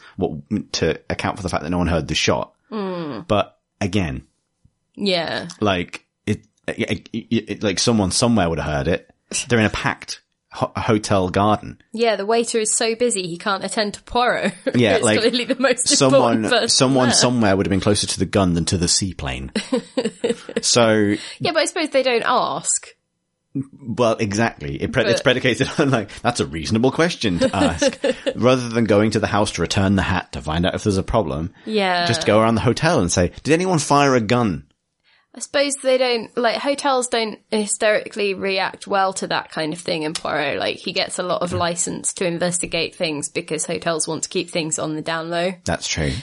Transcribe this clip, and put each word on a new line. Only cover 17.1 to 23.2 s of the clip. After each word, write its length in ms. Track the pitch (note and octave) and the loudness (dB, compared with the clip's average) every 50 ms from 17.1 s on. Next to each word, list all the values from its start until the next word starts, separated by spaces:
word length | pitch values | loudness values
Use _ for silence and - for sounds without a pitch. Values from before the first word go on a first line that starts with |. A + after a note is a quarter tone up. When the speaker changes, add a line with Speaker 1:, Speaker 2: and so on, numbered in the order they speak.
| - | 4
Speaker 1:
somewhere 420 | - C#3+ B2 B2+ A#2+ A2 G2 G2 | 4 4 4 4 4 4 4 4
would 100 | F#2+ G2+ | 4 4
have 40 | E2+ | 2
been 100 | G2 F#2 | 2 2
closer 260 | - A2 G#2 - - | 2 2 2 2 0
to 120 | - - - | -2 -2 -2
the 80 | G2+ | -2
gun 280 | - - G#2 F#2+ F2+ E2+ | 0 2 2 4 4 4
than 100 | E2+ E2 | 2 0
to 100 | - G#2+ E2+ | 0 0 0
the 100 | F2 F2 | 2 2
seaplane. 640 | - - G#2 F#2+ E2 - D2 C2+ B1+ B1+ C2 - - | 2 0 0 -2 -6 -6 -8 -6 -6 -6 -8 -6 -6
Speaker 2:
<laughs> 60 | G#3+ - - B3+ A#3 - - - C4 A#3 A3+ - - - A3+ A3+ - - - - - | -6 -4 -2 -4 -4 -4 -4 -6 -4 -4 -4 -6 -4 -4 -4 -4 -4 -6 -8 -6 -4
Speaker 1:
So 520 | - - - B2 A#2 A2+ A2 A2 G#2 G2+ G#2 - - - - - | 0 2 4 4 6 6 6 4 4 2 2 0 -2 -10 -10 -4
Speaker 2:
Yeah, 120 | C3 - | -4 -2
but 60 | D#4+ A3+ | 0 0
I 60 | - | 0
suppose 240 | - - F4+ D#4 - | 0 0 -2 -4 0
they 120 | - C4+ | 0 0
don't 200 | C4 C4 A#3+ A3+ - | 2 2 0 0 0
ask. 640 | - B3+ A3 E3 C3 C3+ D#3+ - - - - - - - _ _ _ _ _ | 2 0 0 0 -2 -4 -6 -4 -4 -4 -4 -4 -10 -20 _ _ _ _ _